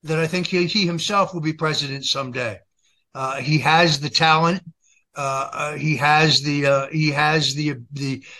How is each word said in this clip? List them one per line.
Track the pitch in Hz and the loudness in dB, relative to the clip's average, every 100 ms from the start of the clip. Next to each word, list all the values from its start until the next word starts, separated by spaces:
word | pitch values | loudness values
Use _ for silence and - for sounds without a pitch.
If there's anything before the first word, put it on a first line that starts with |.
that | 156 160 | -4 -2
I | 160 | 0
think | 180 170 | -2 -2
he, | 180 175 | 0 0
he | 214 175 | 0 -2
himself | 170 - 202 170 | -2 -2 0 0
will | 175 | -2
be | 156 | -4
president | 156 160 147 143 139 131 | -2 -2 -2 -4 -6 -4
someday. | 135 131 123 117 98 _ _ _ _ _ | -4 -6 -6 -6 -8 _ _ _ _ _
Uh, | 135 135 135 | -8 -6 -4
he | 131 151 | 0 2
has | 151 160 170 143 | 4 4 4 2
the | 143 | -2
talent. | - 160 160 165 185 165 - _ _ _ - | 2 4 4 2 0 -6 -20 _ _ _ -8
Uh, | 139 135 139 | -4 -4 -6
uh, | 143 147 147 | -6 -6 -4
he | 156 135 | -2 0
has | 147 151 160 135 | 4 6 6 4
the, | 143 143 139 | 0 0 2
uh, | 139 135 | 2 0
he | 156 156 | 0 0
has | 143 151 160 139 139 | 2 2 2 0 -2
the, | 147 123 120 | -4 -6 -10
the | 139 139 135 - | -8 -6 -6 -10